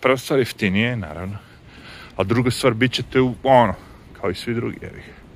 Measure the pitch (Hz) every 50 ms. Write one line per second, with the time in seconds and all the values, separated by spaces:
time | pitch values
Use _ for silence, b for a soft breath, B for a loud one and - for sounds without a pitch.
0 | - 131 131 131 - - 160 135 123 110 - - 113 98 92 101 113 120 123 113
1 | 95 78 76 80 90 92 101 101 B B B B B B B B B B B B
2 | B B B - 92 98 117 120 123 127 120 - - 135 113 110 120 127 - -
3 | 127 - - 131 131 127 120 101 - 131 135 127 120 104 92 B B B B B
4 | B B B - - 98 92 - - - 120 113 117 113 - - - - - -
5 | - - - - - - -